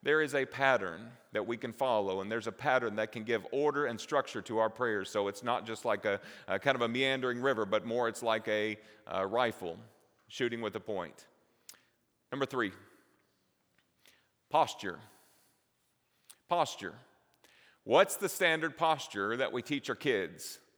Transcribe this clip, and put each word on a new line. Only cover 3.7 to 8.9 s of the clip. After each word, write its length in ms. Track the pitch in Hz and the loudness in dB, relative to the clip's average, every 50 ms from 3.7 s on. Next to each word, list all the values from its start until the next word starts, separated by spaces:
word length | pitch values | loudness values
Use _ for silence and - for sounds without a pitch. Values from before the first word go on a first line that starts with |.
| 139 143 147 | 2 2 -2
and 140 | 123 117 104 | -2 -2 -6
structure 400 | - - 156 143 131 - - 120 98 | -6 0 0 0 0 0 -6 -8 -6
to 160 | - 113 110 | -2 0 2
our 120 | 113 110 | 2 2
prayers, 400 | 110 - 127 120 107 101 92 - | 0 -2 -2 0 0 -2 -2 -2
so 160 | - 107 101 | 0 0 0
it's 160 | 101 101 - - | 0 -2 -4 -2
not 240 | 120 120 110 92 | -2 -2 0 -2
just 180 | 113 113 107 - | -6 -10 -4 0
like 200 | 120 107 101 - | 0 0 2 2
a, 160 | 110 101 98 - - - - - | 0 0 0 -2 -10 -18 -18 -6
a 140 | - 95 98 | -4 -4 0
kind 160 | - 139 131 | 2 0 2
of 60 | 123 120 | 2 2
a 60 | 113 | 0
meandering 520 | 117 123 135 135 135 135 127 127 123 120 | 2 2 2 2 2 0 0 -2 -2 0
river, 260 | 123 139 131 107 110 | 2 2 2 2 0
but 180 | 98 101 107 101 | 2 0 0 0
more 240 | 117 117 123 120 113 | 0 -2 0 0 0
it's 140 | 101 - 123 | -2 -2 0
like 240 | 117 110 110 107 | 0 0 0 2
a, 300 | 113 107 107 104 110 107 104 - - | 0 0 0 0 0 -4 -6 -12 -20